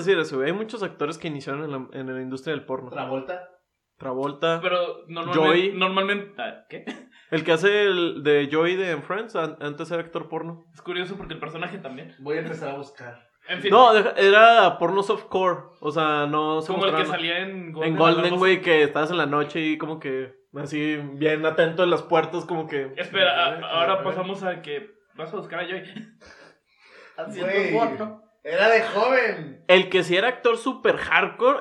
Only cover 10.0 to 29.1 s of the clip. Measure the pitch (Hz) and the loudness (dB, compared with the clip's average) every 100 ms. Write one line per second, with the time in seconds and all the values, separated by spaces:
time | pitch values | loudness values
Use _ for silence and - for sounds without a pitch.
10 | 165 170 151 160 165 165 _ - 180 180 | -6 -10 -8 -10 -10 -14 _ -18 -10 -8
11 | 185 190 - 135 151 160 180 208 131 127 | -8 -10 -12 -12 -10 -10 -10 -10 -14 -14
12 | - - 139 160 160 156 143 139 139 - | -18 -14 -6 -6 -6 -8 -10 -10 -14 -16
13 | - - _ _ - 185 190 214 247 214 | -18 -20 _ _ -10 -4 4 8 8 8
14 | 202 - 196 214 226 233 185 170 170 196 | 4 4 6 10 10 8 6 4 0 0
15 | 196 196 - 185 185 165 - _ 151 156 | 0 -4 -4 0 0 0 -6 _ -6 -2
16 | 156 147 147 151 156 156 160 185 196 160 | 0 0 0 0 0 -2 -2 0 0 0
17 | - 175 170 175 190 190 165 156 160 160 | 0 -2 -2 -4 -4 -8 -10 -6 -2 4
18 | 165 170 175 180 185 185 180 156 147 151 | 4 4 2 2 4 4 4 4 6 2
19 | 151 175 143 147 147 170 156 156 156 160 | -2 0 0 0 -2 -2 -2 -4 -6 -8
20 | 147 131 131 - _ 143 139 147 151 151 | -8 -8 -8 -14 _ -12 -8 -4 -2 -4
21 | 143 139 151 156 160 160 165 165 175 156 | -8 -2 0 0 0 2 2 2 2 2
22 | - 170 - 175 165 165 156 147 135 135 | 2 0 0 -6 -6 -6 -4 -6 -6 -8
23 | 180 190 180 175 170 - - 165 170 190 | -6 2 2 4 0 -2 -4 0 2 0
24 | - 185 185 196 185 160 147 143 - _ | -2 -4 -6 -6 -6 -8 -8 -10 -10 _
25 | _ 147 160 208 - 170 175 185 - 220 | _ -16 -12 -10 -10 -8 -8 -8 -12 -16
26 | - _ - - - _ _ _ _ - | -18 _ -20 -20 -20 _ _ _ _ -20
27 | - - 214 196 185 196 175 220 226 - | -20 -14 -12 -6 -2 0 0 2 0 -2
28 | 214 - _ _ 151 175 220 220 - 196 | -8 -12 _ _ -4 2 4 4 2 0
29 | 247 | 2